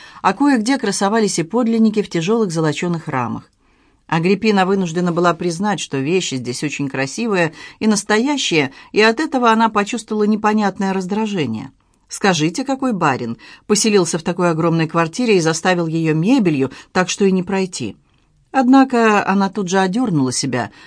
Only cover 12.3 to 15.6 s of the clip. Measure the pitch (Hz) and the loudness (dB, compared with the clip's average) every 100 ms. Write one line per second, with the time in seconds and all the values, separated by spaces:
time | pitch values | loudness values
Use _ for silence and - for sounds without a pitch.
12.3 | 170 156 180 262 269 262 196 160 123 120 | 0 0 -2 -4 -4 -2 0 0 -2 -6
13.3 | 117 - - - 208 226 208 165 170 185 | -10 -16 -16 -2 0 4 2 2 -2 -4
14.3 | 175 180 160 165 165 160 170 160 165 247 | -2 0 2 2 0 0 0 -2 -2 2
15.3 | 196 160 160 | 2 2 0